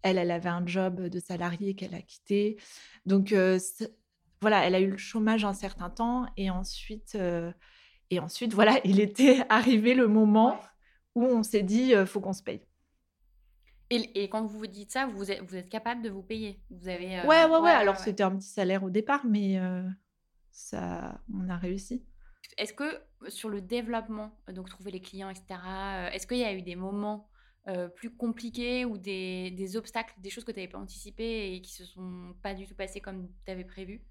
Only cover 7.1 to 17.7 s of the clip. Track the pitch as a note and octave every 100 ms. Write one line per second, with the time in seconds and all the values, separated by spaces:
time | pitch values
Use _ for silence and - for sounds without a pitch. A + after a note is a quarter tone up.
7.1 | G#3+ F3+ E3+ E3+ F3 _ _ _ _ _
8.1 | F3+ D#3+ - A#3+ G3+ G#3+ C4 F#3+ G3 G#3
9.1 | - C4+ C4 B3 A3 A#3 A#3 A3 B3+ A#3
10.1 | G#3+ G#3+ G#3+ A#3 D4+ - _ _ _ _
11.1 | - B3 A#3+ A3 G#3+ F#3+ A3 C4 A3+ F#3+
12.1 | G#3 G3 F#3 - - _ _ _ _ _
13.1 | _ _ _ _ _ _ _ _ A#3+ A3
14.1 | G3 G3 A3 A3 G#3+ A3 G3 G3+ C4 C4+
15.1 | G3+ G3 G3 F3+ F#3 F3+ A3 A3+ A#3+ A3+
16.1 | G3 F#3+ A3 G#3+ F#3+ - F3+ F3+ F3+ F#3
17.1 | F#3 C4 D#4+ D#4+ E4 E4